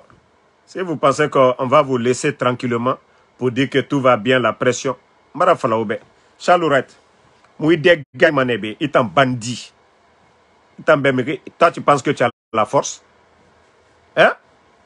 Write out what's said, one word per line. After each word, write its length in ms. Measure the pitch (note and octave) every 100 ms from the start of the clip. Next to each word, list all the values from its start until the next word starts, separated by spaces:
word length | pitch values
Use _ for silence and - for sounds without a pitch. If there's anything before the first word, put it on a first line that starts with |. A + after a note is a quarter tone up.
| - _ _ _ _ _ _
si 120 | -
vous 160 | F#3 C#3
pensez 340 | D3 C3 D3+
qu'on 360 | D3 B2+ B2 C3
va 140 | C#3+
vous 160 | C#3 B2+
laisser 400 | A#2 B2 D3+ C3+
tranquillement 600 | B2 B2 B2 A#2 B2 C3 _ _ _ -
pour 120 | B2+
dire 200 | A#2 C3+
que 80 | C3+
tout 240 | A#2 C#3+
va 160 | B2+ A#2+
bien, 200 | G#2 B2+
la 140 | A2+
pression, 460 | G#2 B2+ A#2+ C3+ B2+ _ _ _
Mara 240 | C#3+ F3+ D#3
Falaoube, 400 | B2+ A2+ A2 A2 _ _ _ _
Chalourette, 560 | - F3+ D#3+ C#3 - _ _ _ _ _ _ -
Mouide 440 | D3+ E3+ F3 E3+ C#3
Gaimanebe, 600 | B2 E3 C#3+ B2+ A2+ G#2+ G#2+
il 60 |
est 100 | D3
un 100 | D#3+
bandit. 680 | A#2 C#3 C3+ B2+ A2+ A#2 - _ _ _ _ _ _ _ _ _ _ -
Il 40 |
est 80 | -
un 80 | D3+
bandit. 420 | C3+ B2+ A#2+ C#3+ - -
Toi, 120 | E3+
tu 100 | E3+
penses 220 | D3 C#3+
que 80 | D#3
tu 120 | C3+
as 60 | A#2+ - _
la 140 | A2 G#2+
force ? 360 | C#3 - - _ _ _ _ _ _ _ _ _ _ _
Hein ? 200 | - G3+ - _ _ _ _